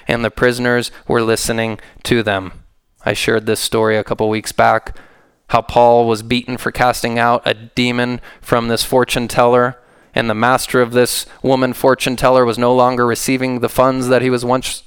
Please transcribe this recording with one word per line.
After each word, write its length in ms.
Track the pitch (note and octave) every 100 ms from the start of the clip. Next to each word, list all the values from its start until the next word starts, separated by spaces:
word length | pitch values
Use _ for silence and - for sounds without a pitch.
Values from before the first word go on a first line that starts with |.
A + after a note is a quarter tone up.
| -
and 160 | A#2+
the 60 | A#2
prisoners 640 | - B2 A#2+ B2 B2 A#2 - -
were 160 | A#2
listening 560 | A2 A2 - A2+ A2+ G#2+ - -
to 180 | - A#2+
them." 300 | G#2 G2 F#2 - - _ _ _
I 100 | -
shared 340 | - - A2+ A2
this 120 | G#2+
story 380 | - A#2 A2 A2
a 60 |
couple 260 | - A2+ A2
weeks 220 | A2 -
back, 440 | - A2+ A2 - - - _ _ _ -
how 120 | A#2
Paul 440 | - B2 A#2+ A#2+ A#2
was 160 | G#2+
beaten 360 | A2+ B2 B2 B2
for 140 | A2+
casting 460 | A#2+ B2+ A#2 A#2 A#2
out 240 | A#2+ A#2+
a 120 | - G#2+
demon 640 | A#2 - B2 A#2+ B2 A#2+ - -
from 280 | - B2 A#2
this 160 | A2+
fortune 440 | - C3 B2 C3+ A#2
teller, 500 | - A#2+ B2 B2 B2+ _ _ _
and 160 | B2 A#2
the 60 | G#2+
master 440 | A#2+ C3 - B2+
of 120 | A#2
this 340 | B2 A#2+ - - -
woman 320 | B2+ C3 B2+
fortune 440 | A#2+ C#3 B2+ - B2
teller 280 | B2+ C3 A#2+
was 140 | A2+
no 120 | B2
longer 360 | B2+ B2 B2+ A#2+
receiving 540 | A2+ - C3 B2+ B2
the 80 | A#2
funds 400 | - C3 C3 B2+
that 120 | B2+
he 80 | B2+
was 160 | B2 A#2+
once 380 | B2+ - -